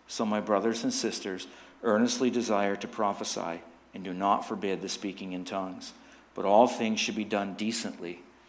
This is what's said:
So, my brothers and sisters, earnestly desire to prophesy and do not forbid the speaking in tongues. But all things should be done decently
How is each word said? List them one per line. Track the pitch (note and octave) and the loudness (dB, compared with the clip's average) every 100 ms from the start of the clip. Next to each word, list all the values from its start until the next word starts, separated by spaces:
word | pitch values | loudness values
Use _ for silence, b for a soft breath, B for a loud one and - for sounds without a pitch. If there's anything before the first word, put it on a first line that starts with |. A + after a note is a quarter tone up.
| - | -14
So, | - | -4
my | A2 G#2+ | 0 0
brothers | G#2 G2+ A2 A2+ | 2 2 2 0
and | C3+ | -2
sisters, | A#2+ A#2 - G#2 F2+ - B B B | -2 -2 -4 -6 -8 -10 B B B
earnestly | A#2 G#2+ A#2+ A#2+ C3 | 2 4 4 4 2
desire | A#2+ G#2+ G2+ G2+ | 2 2 2 2
to | G2 A2+ | -2 -6
prophesy | - G#2 G2+ G#2 G2+ E2+ E2 - - - | -2 -2 0 -4 -4 -4 -8 -12 -20 -18
and | - | -12
do | F#2 | -8
not | F2+ G2 G#2+ - | -2 2 2 2
forbid | G#2 G2 F2+ | -4 -2 -2
the | F#2 | -4
speaking | - G#2 F#2 F#2+ | -6 -8 -8 -8
in | F2+ | -8
tongues. | F2+ G2+ F#2+ F2+ - - B B B | -6 -6 -6 -8 -14 -18 B B B
But | - | -4
all | G2 G#2 B2 | 6 8 8
things | - A2+ A2 | 6 0 0
should | - | -2
be | G#2+ | -2
done | G#2 G#2 G2 | -2 -2 -2
decently | F#2+ G#2+ A#2 - - F2 F2 - b | -4 -4 -4 -6 -8 -10 -12 -16 b